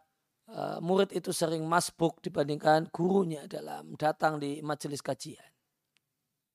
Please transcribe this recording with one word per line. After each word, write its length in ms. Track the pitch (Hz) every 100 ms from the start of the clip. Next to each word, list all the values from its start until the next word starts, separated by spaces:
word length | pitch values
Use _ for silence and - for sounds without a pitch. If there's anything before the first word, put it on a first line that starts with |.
| _ _ _ _ -
eh, 280 | 214 - -
murid 320 | 170 190 196
itu 160 | 180 185
sering 320 | 165 160 165
masbuk 540 | 160 175 - - 165 -
dibandingkan 680 | 185 170 143 151 156 156 160
gurunya 560 | - 180 196 175 151 -
dalam 480 | 151 151 - 160
datang 420 | 147 151 - 160 151
di 240 | 143 147
majelis 400 | 151 147 151 143
kajian. 480 | - 131 156 - _ _ _ _ _ _ _ _ _ _ _